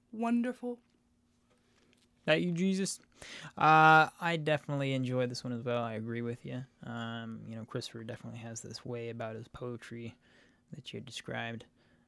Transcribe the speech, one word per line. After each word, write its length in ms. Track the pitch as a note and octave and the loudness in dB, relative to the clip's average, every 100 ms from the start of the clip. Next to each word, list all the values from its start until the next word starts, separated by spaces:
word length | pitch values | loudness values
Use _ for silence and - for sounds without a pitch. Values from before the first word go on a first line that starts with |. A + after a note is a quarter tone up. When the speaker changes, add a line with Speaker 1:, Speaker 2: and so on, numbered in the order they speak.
| _ | _
Speaker 1:
Wonderful. 640 | A3 A#3 A#3+ B3 B3 B3 A#3+ _ _ _ _ _ _ _ _ _ _ _ _ _ _ - | -4 0 2 0 -4 -8 -10 _ _ _ _ _ _ _ _ _ _ _ _ _ _ 2
Speaker 2:
That 160 | D#3+ | 2
you, 100 | F3 | 2
Jesus? 480 | E3+ F#3+ F#3+ F#3+ - _ - - - - - | 0 2 2 -2 -6 _ -20 -18 -16 -12 4
Uh, 500 | D#3 D#3 D#3 D#3 D#3 - | 8 10 12 10 8 2
I 160 | F3 E3+ | -2 0
definitely 520 | D3+ D3 - C#3+ C#3 | 2 0 0 -2 0
enjoyed 360 | C3+ B2+ B2+ B2 | 0 0 0 0
this 120 | B2 | -4
one 100 | B2 | -6
as 100 | A#2+ | -6
well. 180 | A#2 A#2+ | -2 -2
I 120 | A#2 | -2
agree 260 | A2 A2+ A#2 | -4 -4 -4
with 220 | A#2+ A#2+ C#3 | -6 -8 -8
you. 160 | B2+ C3 _ | -10 -10 _
Um, 560 | B2 A#2 A#2 A#2 A2+ A2+ G#2+ | -10 -8 -8 -8 -10 -12 -12
you 80 | A2+ | -12
know, 80 | |
Christopher 400 | A2 B2 - A#2 | -8 -8 -8 -10
definitely 340 | A2+ G#2+ A#2 A2+ | -12 -12 -12 -12
has 200 | A2+ A2+ | -12 -12
this 240 | - A#2 | -12 -12
way 240 | C3 A#2+ A#2 | -10 -8 -8
about 260 | A#2 A2+ | -8 -8
his 140 | A2 A2+ | -10 -14
poetry 640 | - B2 A#2+ - A#2 A#2 - _ _ _ _ _ | -10 -10 -10 -12 -12 -12 -14 _ _ _ _ _
that 180 | - - | -16 -12
you 80 | A#2 | -12
described 640 | A2 - - A#2+ A#2 A2+ - _ _ _ | -12 -12 -8 -8 -8 -10 -14 _ _ _